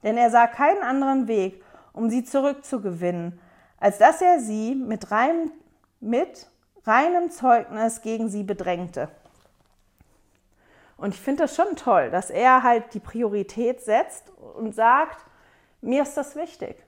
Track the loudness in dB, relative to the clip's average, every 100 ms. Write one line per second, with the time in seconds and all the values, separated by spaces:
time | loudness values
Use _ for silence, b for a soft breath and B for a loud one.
0 | -2 2 4 6 4 4 2 2 -2 -2
1 | 0 0 0 -2 -2 -8 b b b -4
2 | -2 -2 -2 0 0 -4 -8 -8 -6 -4
3 | -4 -4 -8 -12 b b b b -2 6
4 | 4 6 4 4 2 -6 -4 -6 -6 -8
5 | -4 0 0 -2 -4 -10 _ _ _ _
6 | -4 -4 -4 -10 -20 _ _ _ 0 2
7 | 4 0 -2 -2 4 4 2 -4 -4 -4
8 | -6 -4 -4 -4 -6 -6 -4 -4 -6 -8
9 | -10 _ _ _ _ _ _ _ _ _
10 | _ _ _ _ _ b b b b b
11 | -10 -6 -6 -2 -2 0 -2 -2 2 2
12 | 2 -4 -4 2 4 6 4 2 0 -14
13 | -12 -6 -4 -4 -6 -4 -4 -4 0 0
14 | 0 -10 _ _ -20 -12 -10 0 4 4
15 | 0 -8 _ b b b b b -4 -2
16 | -2 -6 -10 -10 -12 -12 -16 -16